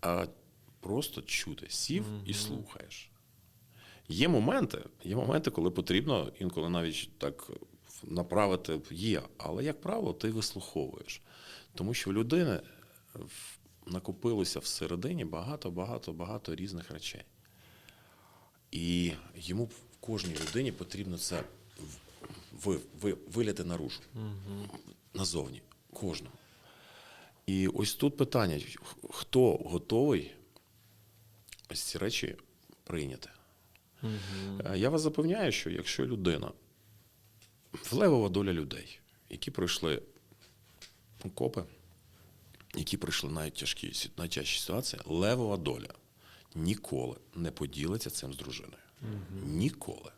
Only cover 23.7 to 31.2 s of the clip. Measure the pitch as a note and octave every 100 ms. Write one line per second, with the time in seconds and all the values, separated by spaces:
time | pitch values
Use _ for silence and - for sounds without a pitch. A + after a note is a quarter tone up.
23.7 | E2+ C#2 - - A#2 G#2+ G2+ F#2+ G2 G#2
24.7 | - - - _ - F#2 E2+ C2 C2 -
25.7 | - _ - G2 D2+ - - - - -
26.7 | - - - - - - - - F#2+ F#2+
27.7 | - G#2 - C#3+ C#3 C3+ B2+ G2 D2 -
28.7 | - - - - - - - B2 - -
29.7 | E2+ - A2 C#3+ G#2 D2 - - - _
30.7 | _ - - - -